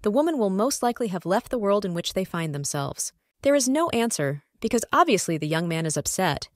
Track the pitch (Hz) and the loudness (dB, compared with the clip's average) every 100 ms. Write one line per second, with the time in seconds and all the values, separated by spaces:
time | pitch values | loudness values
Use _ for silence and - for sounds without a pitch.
0 | 214 220 320 302 202 190 240 269 240 233 | 0 2 2 2 0 2 0 0 -2 -2
1 | 233 180 170 202 - 254 202 208 196 170 | -4 -4 0 0 0 -2 2 2 0 -4
2 | - - 185 175 165 143 139 147 139 - | -4 -4 -4 -4 -4 -4 -4 -4 -4 -6
3 | - - _ _ 277 285 254 285 339 233 | -10 -10 _ _ 2 4 4 2 2 2
4 | 233 - 143 147 - _ 226 233 - 285 | 0 0 -2 -4 -10 _ -2 -2 2 4
5 | 339 190 - 160 151 160 170 160 160 147 | 4 2 0 -2 0 0 0 -2 -2 -2
6 | - - 185 143 - | -2 0 0 0 -6